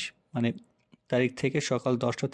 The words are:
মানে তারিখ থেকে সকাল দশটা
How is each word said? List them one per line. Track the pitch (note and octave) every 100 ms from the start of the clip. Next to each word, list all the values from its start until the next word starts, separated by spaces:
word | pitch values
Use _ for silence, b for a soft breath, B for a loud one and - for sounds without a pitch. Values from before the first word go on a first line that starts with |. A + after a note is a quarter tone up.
| - - _
মানে | - A#2 - - _ _ _ -
তারিখ | B2 B2+ B2+
থেকে | C3+ C#3+ -
সকাল | B2 C3 B2
দশটা | A#2+ - C#3